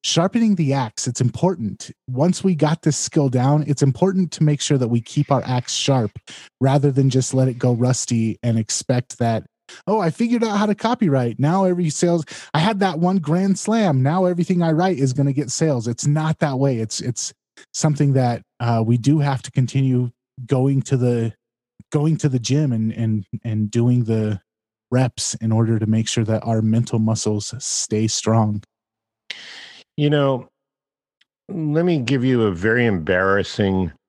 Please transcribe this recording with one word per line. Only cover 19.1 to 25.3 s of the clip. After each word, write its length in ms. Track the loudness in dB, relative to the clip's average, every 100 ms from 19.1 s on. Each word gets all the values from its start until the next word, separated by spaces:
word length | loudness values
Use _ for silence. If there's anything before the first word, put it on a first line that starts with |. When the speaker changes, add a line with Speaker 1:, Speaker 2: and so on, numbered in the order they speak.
| 2
Speaker 1:
have 220 | 2 -2
to 100 | -4
continue 600 | -2 0 0 0 0 -2 -6 _ -20 -4
going 380 | 0 2 0
to 140 | 0 0
the, 360 | 2 0 -2 -6 _ _ _ _ _
going 260 | 0 0 2
to 120 | 0
the 100 | 0
gym 320 | 0 0 0
and, 180 | 0 -2
and, 340 | -2 -2 -2 -4 -10
and 280 | -6 -4 -2
doing 320 | 0 2 2
the 360 | 2 0 0 -4 _ _ _ _ _
reps 420 | 0 0 -2 -8